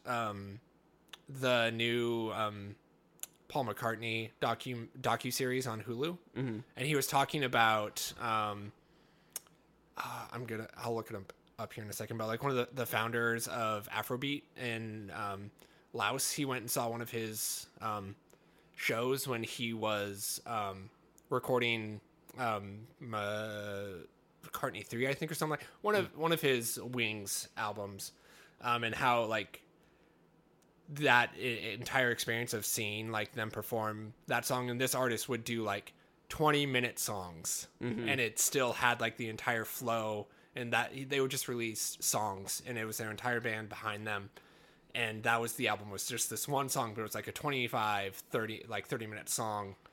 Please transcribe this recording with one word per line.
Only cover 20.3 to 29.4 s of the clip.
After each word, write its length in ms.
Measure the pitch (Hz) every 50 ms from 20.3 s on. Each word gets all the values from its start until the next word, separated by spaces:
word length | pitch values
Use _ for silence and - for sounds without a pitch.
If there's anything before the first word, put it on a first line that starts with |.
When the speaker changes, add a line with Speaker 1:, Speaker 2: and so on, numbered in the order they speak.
| - - -
Speaker 1:
um, 420 | - 117 110 104 98 95 95 95 117 - _ _ - _ - _ -
recording, 720 | 139 127 - - 131 123 120 117 117 113 110 107 107 104 - _ _ _ _ - - 120
um, 480 | 127 117 110 104 101 98 101 107 117 - - -
Ma-, 960 | - 120 110 107 104 101 107 107 110 110 107 104 104 104 101 98 101 101 95 85 - - _ _ _ _ _ _ -
McCartney 380 | - - - - 131 - 104 104
three, 220 | - - 117 127
I 80 | 135 139
think, 160 | - 160 156
or 40 | 160
something 160 | - 160 156
like, 160 | 151 - - - - - -
one 120 | 208 214
of, 180 | 202 185 - -
Speaker 2:
Mm. 40 |
Speaker 1:
one 160 | 147 156 165 165
of 80 | 160
his 400 | 156 139 131 120 117 113 - 123
Wings 680 | 107 123 127 123 117 107 107 107 98 98 - - - - -
albums, 560 | - 110 104 101 107 101 98 98 95 - - - - - - - - - - - - -
um, 200 | 120 120 120 117
and 120 | 113 107
how, 300 | 101 135 127 120 120 113
like, 380 | 110 110 110